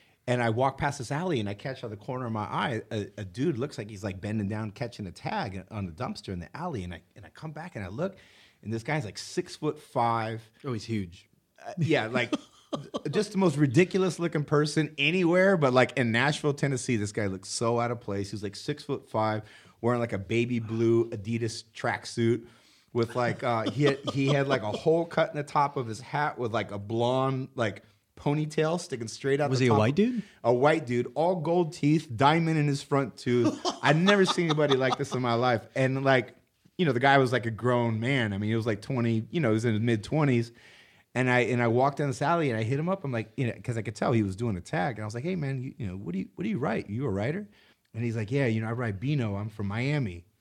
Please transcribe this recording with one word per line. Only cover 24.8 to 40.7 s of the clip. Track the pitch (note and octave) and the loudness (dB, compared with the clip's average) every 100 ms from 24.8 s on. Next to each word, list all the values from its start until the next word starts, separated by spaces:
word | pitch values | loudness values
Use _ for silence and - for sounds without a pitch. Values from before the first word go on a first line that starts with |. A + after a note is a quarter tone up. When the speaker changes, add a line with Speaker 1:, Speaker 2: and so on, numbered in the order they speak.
| D#3+ E3 E3 | 2 2 0
Speaker 1:
cut | - D#3+ | 0 0
in | - | -2
the | |
top | D3 D3+ C#3 C#3+ | -2 0 0 -2
of | A#2 | -6
his | G#2+ | -8
hat | B2+ D3 D3+ - | -6 -4 -2 -2
with, | A#2+ | -4
like, | A2 F#2+ | -2 -4
a | G2+ | -8
blonde, | G2+ A2+ A#2+ C3 C3 C3+ C3+ B2+ | -4 0 2 2 0 -2 -6 -4
like, | A2 G2+ - _ _ - | -4 -4 -16 _ _ -6
ponytail | D3 D3 D3+ D#3 D#3 F3 | -2 -2 -2 0 0 -2
sticking | - A#2+ A#2 | -6 -8 -8
straight | - C#3 C#3 | -6 0 0
out | C#3+ | 2
Speaker 2:
Was | C3 | 4
Speaker 1:
the | B2+ | 6
Speaker 2:
he | |
a | |
Speaker 1:
top. | G#2+ | 6
Speaker 2:
white | A2 | 6
dude? | D3 A3+ B3 - - | 4 2 2 -6 -2
Speaker 1:
A | A#2 | 2
white | B2 C#3+ D#3+ B2+ | 6 6 4 2
dude, | A#2+ A#2+ | -2 0
all | C#3+ E3+ F#3 | 0 0 0
gold | D3+ E3+ E3 | 2 2 2
teeth, | - D3 D#3 - | 2 2 2 2
diamond | A2 C#3 E3 E3 D#3+ | 4 4 6 4 2
in | D3 | 2
his | C#3 | 0
front | - C#3 C3 - | 0 0 0 -4
tooth. | - B2 A#2+ - - | 2 4 4 2 -4
Speaker 2:
<laughs> | - | 0
Speaker 1:
I'd | B2 D#3 | 4 6
never | F#3+ G3+ F#3 | 6 6 4
seen | - E3+ | 2 2
anybody | D3+ D3 C3 | 2 2 4
like | C3 B2+ | 2 0
this | C#3 | -2
in | B2+ | -2
my | B2 | 2
life. | A#2 B2+ A#2 - | 2 2 2 -2
And, | C3 C3 C3+ | 0 0 2
like, | C3+ C3 B2 - _ _ _ - | 4 4 2 -10 _ _ _ -2
you | |
know, | E3+ | 2
the | B2 | 4
guy | C3+ C#3 | 6 6
was, | B2+ | 6
like, | B2 A#2 | 2 -2
a | |
grown | G#2 B2 B2 A#2 A2 | -2 2 2 2 0
man. | A#2+ C#3 A2 | 0 0 0
I | G2 | 0
mean, | G#2 | 0
he | A2+ | 0
was, | A2+ | 0
like, | G#2 | -4
twenty, | - A#2+ A#2 A2+ A2+ | -4 -2 0 0 -2
you | E3+ | 0
know, | B2+ | 2
he | |
was | A2 | 2
in | A#2 | 2
his | G#2+ | 2
mid-twenties. | A#2 A2+ - D3+ D3 A#2+ A2+ - - | 2 0 0 0 4 2 0 -8 -20